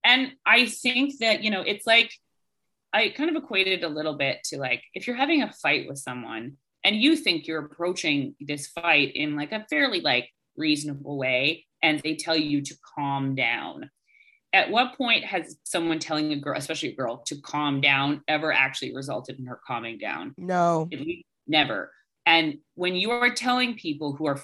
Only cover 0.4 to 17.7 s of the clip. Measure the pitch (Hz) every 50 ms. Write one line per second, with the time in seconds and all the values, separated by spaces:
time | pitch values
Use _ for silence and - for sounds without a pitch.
0.4 | _ 196 220 240 247 220 - - - 240 247 247 277 285 277 - 226 226 214 -
1.4 | 208 214 208 190 170 - 208 202 - 226 226 233 233 - - _ _ _ _ _
2.4 | _ _ _ _ _ _ _ _ _ _ - 214 226 202 - - 294 339 311 320
3.4 | - - 214 190 190 190 190 175 170 160 147 151 151 156 143 139 143 - - -
4.4 | - - - 139 135 127 123 120 - _ - 190 - 247 240 240 269 285 339 302
5.4 | 233 - - - - 147 151 143 135 - 139 139 - 131 123 123 117 117 113 110
6.4 | 113 131 139 _ _ _ _ _ - 196 214 214 240 302 320 302 - 202 175 156
7.4 | - - 160 156 143 - - - 170 180 185 185 - 156 143 143 135 - - _
8.4 | 147 143 147 147 139 - - 170 170 170 156 143 143 - - - 151 151 147 147
9.4 | 147 147 220 214 214 - 302 302 285 262 208 175 160 147 127 123 120 - _ _
10.4 | _ _ _ - 156 156 151 147 147 147 143 139 139 139 143 139 131 131 127 127
11.4 | 135 151 165 - _ _ _ _ - 160 151 147 - 160 156 147 - 165 160 160
12.4 | 156 151 147 143 139 - - _ - - - 147 143 139 139 139 135 135 135 131
13.4 | 123 117 120 101 73 82 - - 107 - _ _ _ _ _ _ _ _ _ _
14.4 | _ _ - 190 - - 202 233 254 247 - - 262 233 226 - - - 202 180
15.4 | 156 - - _ _ - - 175 165 165 160 160 - - 160 151 151 151 151 143
16.4 | 143 147 - - 143 - 160 151 160 139 - - 131 117 120 120 - - 151 143
17.4 | - - - 147 147 143